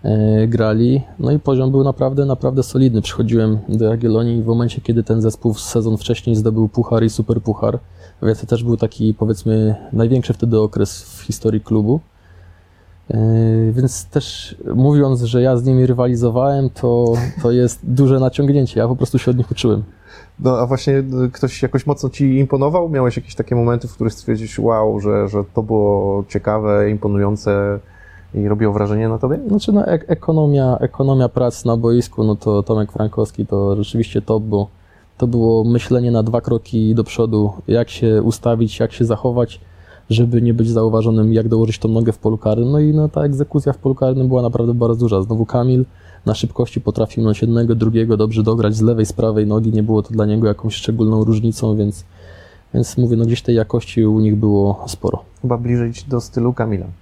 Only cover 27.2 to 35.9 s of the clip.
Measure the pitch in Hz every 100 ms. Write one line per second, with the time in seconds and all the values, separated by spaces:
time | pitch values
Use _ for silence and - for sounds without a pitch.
27.2 | 101 104 - 101 101 101 - - - -
28.2 | - - 104 104 110 104 101 107 113 110
29.2 | 131 151 254 202 - 208 - 165 - 165
30.2 | - 156 147 143 131 127 127 - 135 135
31.2 | 123 - 123 - 120 113 117 120 117 -
32.2 | 110 104 - 104 101 110 104 - 107 -
33.2 | 107 - 104 101 101 101 101 117 110 107
34.2 | 104 110 107 101 101 - _ - _ _
35.2 | 123 120 113 113 113 120 -